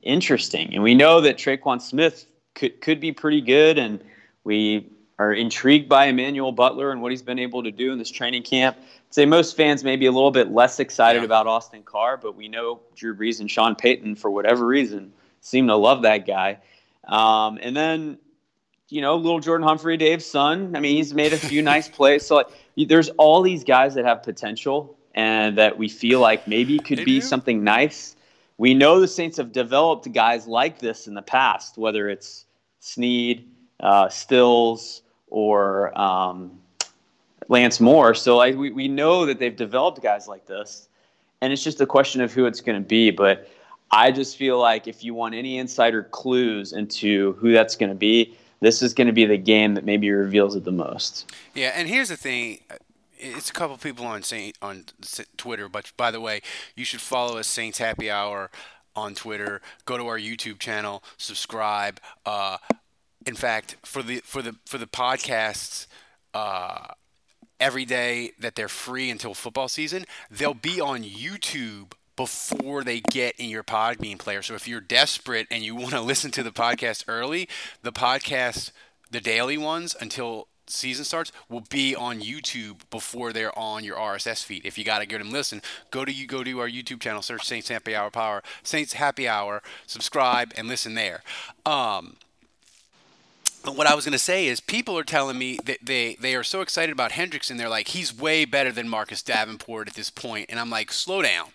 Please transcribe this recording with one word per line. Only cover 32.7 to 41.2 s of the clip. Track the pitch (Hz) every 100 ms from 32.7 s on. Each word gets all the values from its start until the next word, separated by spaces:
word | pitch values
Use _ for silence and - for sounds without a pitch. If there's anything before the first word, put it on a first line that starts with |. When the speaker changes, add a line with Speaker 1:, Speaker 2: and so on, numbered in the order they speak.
| _
Speaker 1:
Snead, | - - 123 123 120 117 - _ _ _
uh, | 98 101 95
Stills, | - - 127 123 120 117 113 - - _ _ _
or, | - 107 104 98 98 101 -
um, | 98 92 92 90 90 92 _ _ - _ _ _ _ _ -
Lance | 123 120 -
Moore. | 117 156 120
So, | 113 - 120
like, | 123 131
we, | 139
we | 123 135
know | 139 156 180 156
that | 131
they've | 120 107
developed | 110 123 160 135
guys | 120 104 104
like | 98 _
this, | 98 104 - _ _ _ _